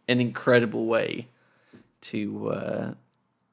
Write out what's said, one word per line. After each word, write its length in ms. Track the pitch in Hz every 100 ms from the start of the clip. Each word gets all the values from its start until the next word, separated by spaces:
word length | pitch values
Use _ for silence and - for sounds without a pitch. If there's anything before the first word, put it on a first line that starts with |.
| -
an 120 | 123
incredible 680 | 120 113 135 123 113 117 113
way 400 | 113 - 50 127 _ _ _ _ - _ _
to, 480 | - 110 104 104 110
uh, 440 | - - - - - _ _ _ _ _